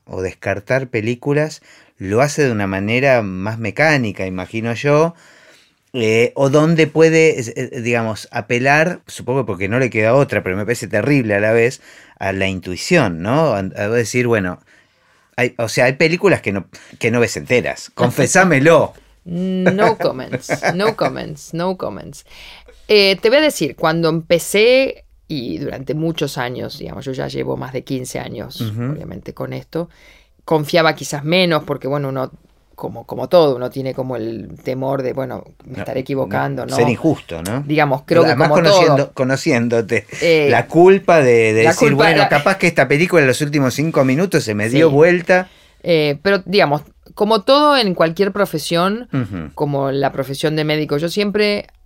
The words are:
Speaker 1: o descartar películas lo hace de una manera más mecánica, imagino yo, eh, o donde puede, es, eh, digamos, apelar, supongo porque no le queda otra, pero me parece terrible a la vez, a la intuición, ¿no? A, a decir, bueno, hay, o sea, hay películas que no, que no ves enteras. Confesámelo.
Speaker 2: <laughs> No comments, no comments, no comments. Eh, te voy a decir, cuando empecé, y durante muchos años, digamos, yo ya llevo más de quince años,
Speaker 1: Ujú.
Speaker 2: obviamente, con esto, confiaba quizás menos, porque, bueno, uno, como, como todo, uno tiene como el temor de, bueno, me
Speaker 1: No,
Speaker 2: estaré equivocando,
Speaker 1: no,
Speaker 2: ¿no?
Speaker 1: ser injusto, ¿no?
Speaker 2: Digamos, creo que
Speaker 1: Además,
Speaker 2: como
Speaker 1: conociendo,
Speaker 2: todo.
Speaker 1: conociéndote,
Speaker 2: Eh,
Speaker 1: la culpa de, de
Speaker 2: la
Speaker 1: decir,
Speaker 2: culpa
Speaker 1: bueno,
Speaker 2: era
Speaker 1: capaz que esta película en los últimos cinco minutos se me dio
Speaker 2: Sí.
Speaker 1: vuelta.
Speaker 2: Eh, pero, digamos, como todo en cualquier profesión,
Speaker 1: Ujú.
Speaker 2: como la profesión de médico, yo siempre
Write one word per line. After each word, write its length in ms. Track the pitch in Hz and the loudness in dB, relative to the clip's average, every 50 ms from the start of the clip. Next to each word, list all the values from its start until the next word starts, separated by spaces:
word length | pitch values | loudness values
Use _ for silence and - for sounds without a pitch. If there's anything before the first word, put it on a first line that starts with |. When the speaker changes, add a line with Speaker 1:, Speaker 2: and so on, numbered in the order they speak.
| _ | _
Speaker 1:
o 160 | - - 92 92 | -14 -10 -6 -6
descartar 640 | 92 85 - - 104 95 101 - - 127 135 135 120 | -8 -8 -8 -6 -6 -6 -6 -4 -2 -2 -2 -2 -4
películas 720 | - 113 104 113 123 123 - 143 143 147 151 156 156 - _ _ - _ _ _ _ - | -6 -4 -4 -4 -6 -4 -4 -2 -2 0 -2 -4 -6 -12 _ _ -20 _ _ _ _ -12
lo 220 | 98 95 101 113 135 | -6 -2 0 0 0
hace 220 | 147 147 - 147 | 0 0 0 0
de 80 | 131 117 | 0 0
una 140 | 104 101 95 | -2 -2 -2
manera 520 | 98 95 98 104 117 127 135 139 131 120 110 | -2 -4 -2 -2 0 0 2 2 2 2 0
más 360 | 98 92 92 95 104 110 113 | -2 -6 -6 -6 -6 -8 -6
mecánica, 680 | 113 104 92 - 147 160 151 139 120 107 90 - 98 | -8 -6 -2 0 0 2 2 0 0 -2 -4 -6 -6
imagino 460 | 95 92 92 92 - - 113 110 117 117 | -6 -6 -8 -8 -8 -8 -6 -4 -4 -6
yo, 400 | 107 123 143 143 151 160 165 170 _ _ _ _ _ _ _ - _ _ _ _ _ _ _ - | -2 0 2 2 2 2 0 -2 _ _ _ _ _ _ _ -20 _ _ _ _ _ _ _ -6
eh, 400 | 131 113 110 110 113 120 120 - | -2 0 2 4 4 4 2 2
o 160 | - 135 139 | 0 0 2
donde 360 | 131 151 151 160 165 156 160 | 2 2 4 4 4 2 2
puede, 540 | 143 - 151 165 160 160 160 160 160 143 - | 2 4 4 4 6 6 6 4 4 2 0
es, 80 | 120 113 - | -4 -8 -6
eh, 240 | - 127 113 - 131 | -8 -8 -8 -8 -8
digamos, 480 | 113 120 120 117 113 110 107 - - - | -4 -2 -2 -2 -2 -4 -6 -8 -10 -10
apelar, 720 | - 120 110 - 123 120 127 135 143 151 160 165 175 - _ | -8 -8 -6 -2 -2 0 2 2 4 4 2 0 -2 -8 _
supongo 400 | - - - 92 117 127 139 123 | -18 -18 -12 -6 -4 -2 -2 -2
porque 220 | 101 101 87 98 95 | -4 -4 -4 -4 -2
no 100 | 110 127 | 0 0
le 100 | 135 117 | 0 0
queda 260 | 98 110 107 110 120 | 0 0 2 4 4
otra, 280 | 139 143 - 104 104 87 | 2 2 2 -2 -4 -2
pero 140 | 95 92 | -2 -4
me 80 | 98 104 | -4 -2
parece 240 | 95 120 - - 95 | -4 -4 -6 -6 -4
terrible 460 | 95 104 104 131 147 139 120 107 104 | -2 -2 0 2 2 2 2 0 0
a 60 | 101 | 0
la 120 | 104 110 113 | 2 2 2
vez, 280 | 117 117 123 139 - _ - - - - _ _ - | 2 2 0 0 -6 _ -20 -20 -20 -20 _ _ -8
a 140 | - 98 95 | -6 -6 -4
la 160 | 95 98 95 | -2 -2 -2
intuición, 760 | 95 92 85 90 90 85 - - 180 170 135 98 85 80 85 | -4 -6 -8 -8 -10 -8 -4 0 2 2 2 0 -2 -4 -4
¿no? 320 | 104 123 151 165 151 113 | -2 0 0 0 0 0
A, 40 | 98 | -2
a 280 | 95 95 - - 104 104 | -4 -6 -6 -6 -4 -2
decir, 380 | 113 123 117 107 - 123 123 | 0 -2 -2 -2 -2 -2 0
bueno, 340 | 120 117 107 95 90 90 - _ _ _ _ _ _ _ _ _ _ _ _ _ _ - | 2 0 0 0 -2 -6 -10 _ _ _ _ _ _ _ _ _ _ _ _ _ _ -4
hay, 180 | - 123 123 - | -2 -2 -2 -2
o 120 | - 120 107 | -4 -6 -2
sea, 180 | - - 127 | 0 2 2
hay 80 | 127 135 | 2 2
películas 480 | - 170 160 165 180 - 196 147 - - | 2 0 0 0 2 2 2 2 2 0
que 100 | 113 98 | -2 -4
no, 140 | 98 87 _ - - - - - - | -4 -6 _ -18 -20 -20 -20 -12 -4
que 120 | - 117 | -2 0
no 80 | 113 123 | 2 2
ves 160 | 117 101 - | 0 0 -2
enteras. 540 | 98 73 71 127 123 85 69 67 - - - - | -6 -4 0 0 0 0 -2 -6 -8 -12 -14 -6
Confesámelo. 960 | - 120 123 127 - 135 123 - 190 190 185 156 131 131 165 165 147 113 - - - | -2 -2 -2 0 0 0 2 4 4 4 4 4 4 4 6 6 4 4 0 -4 -12
Speaker 2:
<laughs> 40 | _ _ _ _ - 175 | _ _ _ _ -14 -10
No 680 | 170 175 185 190 185 185 185 180 190 196 214 226 214 - | -8 -6 -4 -4 -2 0 0 0 2 2 2 2 0 0
comments, 500 | 175 - - 131 127 - - 127 - - 160 143 - 156 160 | -2 -4 -4 -4 -8 -8 -8 -8 -6 -6 -6 -4 -2 -4 -2
no 180 | 175 202 226 214 | 0 -2 -2 -2
comments, 580 | - 165 135 131 131 123 - 151 143 - - - | -2 -4 -4 -4 -8 -12 -12 -12 -16 -16 -12 -8
no 240 | 165 170 185 190 | -6 -4 -4 -6
comments. 480 | 185 - - 104 87 - 85 - - - _ - - - - - - - - - _ - | -6 -8 -10 -10 -12 -16 -18 -18 -20 -20 _ -20 -20 -20 -20 -20 -20 -20 -20 -20 _ -2
Eh, 300 | - 214 208 196 190 190 185 | 2 4 4 6 4 2 2
te 80 | - 220 | 2 4
voy 100 | 240 285 | 4 4
a 20 | |
decir, 340 | 311 302 277 - 175 135 - | 4 2 0 0 -4 -6 -4
cuando 340 | - - 160 160 170 165 160 | -2 -2 0 0 2 0 0
empecé, 960 | 156 165 160 - 175 165 - - - 202 214 240 254 262 269 262 - - - _ _ _ _ | 0 -2 0 0 0 0 0 0 0 2 4 4 4 4 2 0 -4 -10 -18 _ _ _ _
y 320 | - - 139 117 123 80 80 | -10 -8 -8 -6 -6 -8 -8
durante 360 | 143 127 - 120 135 - - | -8 -8 -8 -10 -8 -6 -4
muchos 440 | 151 160 165 160 - 160 139 - 143 | -4 -4 -4 -4 -4 -6 -6 -4 -6
años, 400 | 123 123 127 120 107 110 - - | -6 -6 -6 -8 -10 -10 -12 -12
digamos, 260 | - - - - 123 | -14 -14 -12 -12 -10
yo 60 | 135 | -10
ya 160 | 131 131 143 | -8 -6 -8
llevo 300 | 135 131 135 131 131 131 | -6 -6 -6 -6 -6 -6
más 160 | 131 131 131 131 | -8 -8 -8 -10
de 100 | 127 - | -10 -8
quince 380 | - 139 127 127 123 - 131 | -6 -8 -8 -8 -8 -10 -10
años, 400 | 123 123 120 120 - 127 - - | -10 -10 -12 -12 -12 -12 -10 -8
Speaker 1:
Ujú. 320 | 117 110 104 117 120 127 151 | -8 -6 -6 -6 -6 -6 -6
Speaker 2:
obviamente, 420 | - - - - - - - 143 | -8 -10 -14 -14 -14 -14 -14 -12
con 180 | - 131 127 131 | -12 -10 -10 -10
esto, 360 | 131 131 _ - 160 175 170 _ _ - - - _ _ _ _ _ - | -12 -14 _ -8 -8 -8 -10 _ _ -20 -20 -20 _ _ _ _ _ -4
confiaba 500 | - 165 156 151 143 - 170 160 160 151 | 0 0 0 0 2 2 2 2 2 0
quizás 300 | - 147 - - 143 139 | -2 -6 -10 -8 -6 -4
menos, 400 | 151 170 185 185 175 165 151 156 | 0 2 2 2 2 0 0 -2
porque, 240 | 147 143 127 - 131 | -4 -8 -6 -4 -4
bueno, 220 | 139 147 143 135 | -4 -4 -4 -6
uno, 200 | 135 135 131 131 - - _ _ _ _ _ _ _ | -6 -6 -8 -8 -10 -16 _ _ _ _ _ _ _
como, 280 | - - 113 107 113 120 | -14 -12 -12 -12 -12 -12
como 240 | - - 117 123 131 | -12 -10 -8 -4 2
todo, 280 | - 180 160 143 131 | 4 4 4 4 2
uno 120 | 120 123 123 | 0 -4 -8
tiene 260 | - 135 131 131 127 | -6 -6 -8 -8 -6
como 200 | - 127 127 127 | -6 -6 -6 -6
el 340 | 117 110 113 113 107 101 98 - - - | -6 -6 -8 -8 -10 -12 -14 -16 -12 -8
temor 400 | - 127 131 131 135 139 135 131 | -6 -6 -4 -2 -2 -2 -2 -2
de, 100 | 127 117 | -4 -4
bueno, 300 | 131 131 127 120 101 - - - _ - | -4 -6 -8 -8 -12 -14 -16 -20 _ -20
me 80 | - 131 | -16 -12
Speaker 1:
No, 60 | 107 | -10
Speaker 2:
estaré 180 | 98 - 110 - | -8 -6 -6 -6
equivocando, 640 | 131 - 143 135 131 98 101 135 139 143 139 131 120 | -4 -4 -4 -4 -4 -2 -2 -4 -4 -4 -6 -6 -8
Speaker 1:
no, 60 | 123 | -4
Speaker 2:
¿no? 60 | 131 | 0
Speaker 1:
ser 120 | 135 151 - | 0 2 0
injusto, 540 | 117 107 - 160 143 143 - - 85 80 82 | 0 0 0 0 0 -2 -4 -12 -12 -10 -8
¿no? 220 | 92 110 135 143 | -6 -6 -6 -4
Speaker 2:
Digamos, 360 | 143 151 151 151 143 131 131 - | -2 0 0 2 2 0 -2 -2
creo 160 | - 170 170 165 | 0 2 4 4
que 60 | - | 4
Speaker 1:
Además, 200 | - 120 160 160 | 4 2 2 2
Speaker 2:
como 120 | 147 151 165 | 4 4 4
Speaker 1:
conociendo, 340 | 156 202 185 170 160 147 135 143 | 4 4 6 6 4 4 2 0
Speaker 2:
todo. 60 | - - | -2 -2
Speaker 1:
conociéndote, 920 | - 131 127 135 135 - 165 143 117 117 120 113 117 113 92 120 107 - - - - - | -4 -2 -2 -2 -2 0 0 0 2 2 0 0 0 0 0 -2 -4 -4 -4 -8 -2 0
Speaker 2:
Eh, 240 | 170 165 156 147 143 - | 2 2 4 4 4 2
Speaker 1:
la 160 | 117 117 - | 2 0 2
culpa 500 | - 160 175 185 196 196 - - 180 160 | 4 6 8 8 6 6 4 4 4 6
de, 320 | 143 123 120 117 113 110 107 | 6 6 6 6 6 4 4
de 120 | 110 113 | 4 4
Speaker 2:
la 60 | 156 | 4
Speaker 1:
decir, 180 | 170 - - 147 | 4 4 4 2
Speaker 2:
culpa 160 | 139 135 160 | 4 4 4
Speaker 1:
bueno, 140 | 165 165 147 | 4 4 4
Speaker 2:
era 80 | 147 143 | 2 2
Speaker 1:
capaz 300 | 151 147 147 - - - | 2 2 2 2 0 2
que 100 | - 175 | 0 0
esta 180 | 165 - 143 | 2 2 2
película 360 | 127 143 143 170 180 - 170 143 | 2 2 0 2 4 4 4 4
en 40 | |
los 140 | 131 123 - | 4 2 0
últimos 340 | 151 147 143 151 139 127 120 | 0 -2 0 0 0 0 0
cinco 300 | - 147 165 151 156 135 | 0 -2 0 2 2 2
minutos 400 | 131 131 147 185 190 - 156 117 | 2 2 0 0 0 0 -2 -2
se 100 | 107 107 | -2 -2
me 140 | 104 104 113 | -2 -2 0
dio 200 | 123 147 165 160 | 2 4 4 4
Speaker 2:
Sí. 60 | 139 | 6
Speaker 1:
vuelta. 540 | 143 156 175 180 180 170 - 185 180 180 - _ _ _ _ _ _ - | 6 6 6 4 2 2 2 2 2 2 -2 _ _ _ _ _ _ -2
Speaker 2:
Eh, 360 | - 170 156 151 147 143 143 - | 0 2 2 2 0 -2 -2 0
pero, 200 | 202 202 190 190 | 0 0 0 0
digamos, 360 | - 180 208 170 147 143 151 151 - _ _ _ - - | 0 2 2 4 4 2 -2 -4 -8 _ _ _ -12 -4
como 280 | - 208 208 - 220 - | -2 0 0 0 0 2
todo 360 | - 269 285 302 294 285 269 | 2 4 4 4 4 2 2
en 160 | 233 196 175 | 2 0 2
cualquier 360 | - 170 160 165 - 196 202 190 | 2 0 0 2 0 -2 -2 0
profesión, 760 | 208 202 - - 156 147 - 170 170 175 190 208 233 247 233 - | -2 -2 -2 -2 -6 -6 -2 -2 0 0 0 -2 -6 -8 -6 -4
Speaker 1:
Ujú. 380 | 135 123 101 101 87 80 73 76 | -4 -4 -4 -6 -10 -10 -10 -8
Speaker 2:
como 360 | - 147 147 143 139 139 139 | -6 -4 -4 -2 -2 -2 -2
la 220 | 135 139 139 135 - | -2 -2 -2 -2 -4
profesión 420 | - 135 127 139 - - 151 151 | -4 -8 -8 -6 -4 -4 -2 -2
de 80 | 156 151 | -2 -2
médico, 340 | 151 151 156 151 147 147 147 | -2 -2 -2 -2 -2 -2 -2
yo 100 | 160 175 | -2 -4
siempre 600 | 165 202 202 208 190 214 208 208 208 202 - - _ _ _ | -2 -2 -4 -2 0 0 0 0 -2 -4 -6 -10 _ _ _